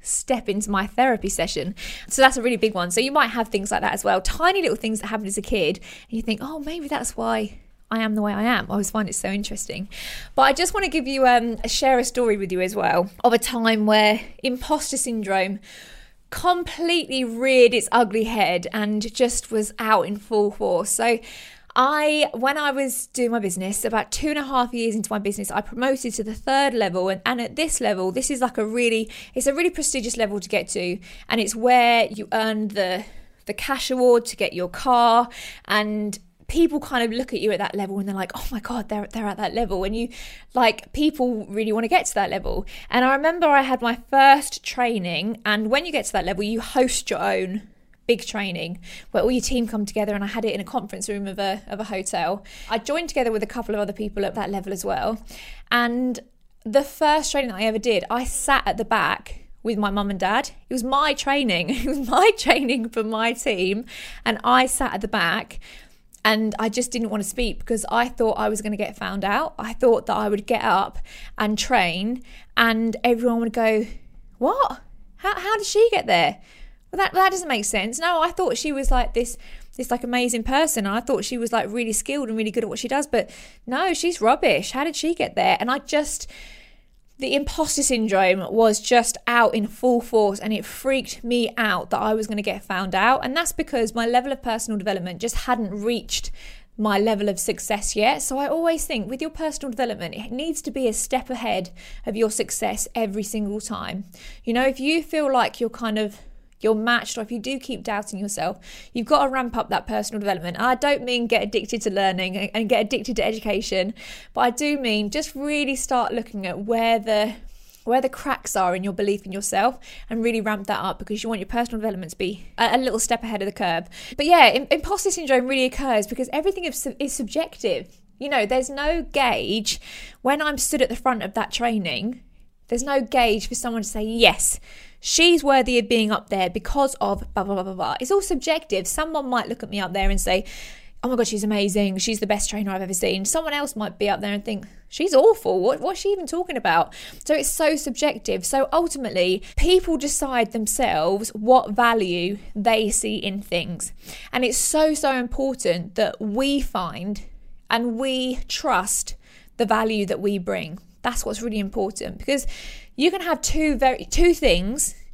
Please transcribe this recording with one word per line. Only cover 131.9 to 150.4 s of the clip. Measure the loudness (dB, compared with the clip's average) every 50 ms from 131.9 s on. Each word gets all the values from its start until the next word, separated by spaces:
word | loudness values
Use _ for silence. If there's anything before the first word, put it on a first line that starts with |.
| -4 -4 -4 -6 -6 -8 -14 -20 _ -20 -20 -20 _ _ _ _
there's | -2 -2 0
no | 2 2 2
gauge | 2 2 2 4 4 4 2 0 -2
for | -4 -6
someone | -6 -6 -4 -4 -4 -6
to | -4
say, | -6 -6 -4
"Yes, | -4 2 6 6 6 6 6 0 -2 -2 -2 -8 -18 -20 -20 -20 -20 -20 -12
she's | -6 0 2 6 6 6 6 6 6
worthy | 6 6 6 6 6 4 2
of | 4 4
being | 2 2 4 2
up | 0 -2 -2 -2
there | -2 0 0 0
because | -2 -4 -4 -2 2 2 2 2 2
of | 0 -2 -2 0 -2 -4 -6 -4
blah, | -4 -2
blah, | -2 -2
blah, | -4 -4
blah, | -6 -6
blah." | -4 -4 -4 -2 -4
It's | -2 2
all | 2 2
subjective. | 2 2 -2 -2 0 0 0 0 0 -2 -2 -2 -2 -2
Someone | -2 -2 -2 -2 -2 -4 -2 0
might | -2 -2 -2 -2
look | -8 -10 -8
at | -8
me | -6 -4
up | -4 -2 -2
there | 0 2 2
and | 2 2
say, | 2 2 0 0 0 -4 -12 -16 -16 -16 -18 -18 -20 -20 -18 -6 -4
"Oh | -2
my | 0
God, | 0 0 0
she's | 0 -2 -2
amazing. | 0 0 2 0 0 2 2 0 0 0 -2
She's | -2 -2 -2 -2
the | 0
best | -2 0 -2 -2 -4
trainer | -4 -4 -4 -4 -4
I've | -4 -4
ever | -4 -4
seen." | -2 0 0 0 0 -2
Someone | -2 -2 -2 -2 -2 -2
else | -4 -4 -4 -4
might | -6 -6 -6 -4 -2
be | 0 0
up | 0 0
there | -2 -4 -4
and | -4 -4
think, | -6 -8 -8 -10 -14 -20 -20 -20 -16
"She's | -4 -2 -2 4 6
awful. | 8 8 8 6 6 2 0 2 2
What, | 4 2 2 2
what's | 0 -4 -4 -2
she | -2 -2
even | -2 -2 -2
talking | -4 -4 -4 -4 -2 -4
about?" | -2 0 2 4 4 4 2 -2 -16 -16 -16 -18 -16 -2
So | 0 0
it's | 2 2 -2
so | 0 2 2 2 2
subjective. | 2 -2 -6 -4 0 0 0 0 -2 -4 -4 -4 -4 -2
So | 0 2 2 2 2 2
ultimately, | 2 2 0 -2 -4 -6 -4 0 2 2 2 2 0 -2 -6 0
people | 2 6 6 6 6 6 4 -2
decide | 0 0 -2 -2 -2 -2 -2 0 0